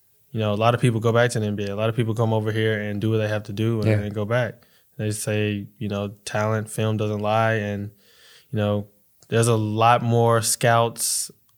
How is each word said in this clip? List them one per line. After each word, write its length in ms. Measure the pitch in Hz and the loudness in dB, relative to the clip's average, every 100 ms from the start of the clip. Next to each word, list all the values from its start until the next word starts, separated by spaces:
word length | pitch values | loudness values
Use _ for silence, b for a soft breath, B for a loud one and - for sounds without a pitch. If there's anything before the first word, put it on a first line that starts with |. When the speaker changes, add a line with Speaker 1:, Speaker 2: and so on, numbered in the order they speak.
| _ _ _ | _ _ _
Speaker 1:
you 100 | 110 | -2
know, 140 | 107 | 0
a 60 | 104 | 2
lot 100 | 117 | 4
of 60 | 120 | 4
people 180 | 123 110 | 2 2
go 140 | 113 | 2
back 180 | 117 120 | 2 2
to 80 | 113 | 0
the 60 | 107 | -2
N 100 | 104 | -4
B 100 | 101 | -4
A. 80 | |
A 20 | 101 | -2
lot 140 | 113 | -2
of 40 | |
people 200 | 110 110 | 0 -2
come 180 | 110 110 | 0 0
over 180 | 110 107 | 0 0
here 300 | 110 110 104 | 0 0 0
and 220 | 104 104 | -4 -2
do 80 | 110 | 0
what 80 | 110 | 0
they 100 | 107 | 0
have 140 | 107 | -4
to 80 | 104 | -6
do 280 | 104 113 113 | -4 -2 0
and, 80 | 107 | 2
Speaker 2:
Yeah. 80 | 104 | 2
Speaker 1:
and 160 | 104 | 0
go 100 | 104 | -4
back. 380 | 104 123 113 - b b b - | -2 -2 -2 -8 b b b -6
They 140 | 107 | -4
say, 560 | 104 - 107 104 104 101 - | -4 -2 -2 -2 -4 -8 -10
you 120 | 107 | -6
know, 180 | 101 101 101 | -4 -6 -10
talent, 460 | - 107 107 110 107 | -6 -2 0 -2 -4
film 260 | - 110 107 | -4 -2 -2
doesn't 240 | 107 104 | -2 -2
lie. 340 | 104 110 113 113 | 0 2 2 0
And, 340 | 104 101 104 b b b b b b | -4 -6 -8 b b b b b b
you 60 | 107 | -2
know, 300 | 104 104 104 _ _ _ - | 0 -2 -4 _ _ _ -2
there's 200 | 113 117 | 0 2
a 80 | 113 | 2
lot 460 | 107 107 117 120 | 0 2 4 4
more 380 | 120 117 117 113 | 2 2 4 2
scouts 920 | 110 - 120 117 117 - - - - - _ | 0 0 2 4 2 -2 -6 -4 -8 -14 _